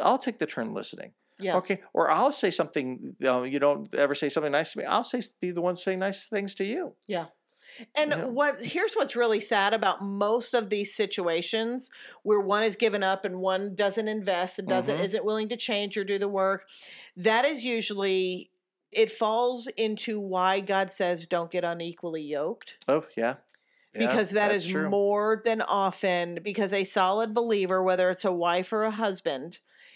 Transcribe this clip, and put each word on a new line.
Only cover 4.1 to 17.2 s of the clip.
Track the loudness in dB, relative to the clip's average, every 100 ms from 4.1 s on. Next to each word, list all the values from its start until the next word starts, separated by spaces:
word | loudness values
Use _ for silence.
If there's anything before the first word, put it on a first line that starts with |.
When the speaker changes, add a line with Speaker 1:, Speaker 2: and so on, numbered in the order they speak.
| 2
Speaker 1:
say | 0
something | 0 0
nice | 0 0
to | -4
me. | 0
I'll | 0
say, | 0 -4 -6 _
be | -4
the | 0
one | -2 0
to |
say | -2 0
nice | -2 -4 -4
things | -4 -4 -4
to |
you. | -4 -4 -6 -10 -6
Speaker 2:
Yeah. | -6 -6 _ _ _ -20 -20 -6
And | -2 0
Speaker 1:
Yeah. | 0 -2
Speaker 2:
what, | 2 0 0
here's | -6 -2 -2 0
what's | -2 0
really | 2 2
sad | 2 2 2
about | 2 2 0
most | -4 0 2 2 2 -2
of | 0
these | -2 -4 -2
situations | -2 0 0 0 0 -2 -2 -4 -8 -18 -20 -10
where | 2 2
one | 4 2
is | 2 2
given | 0 2
up | 2 0
and | -2 -2
one | 0 0 -2 0
doesn't | 0 2 -2
invest | -2 0 0 -2 -4
and | 0
doesn't, | 0 0 0
Speaker 1:
Mm-hmm. |
Speaker 2:
isn't | 0 0 -2
willing | -2 -2
to | -6
change | -2 -2 -2 -4
or |
do | -2 -2
the | 0
work. | 2 2 0 -6 -20 -20 -20 -20
That | -2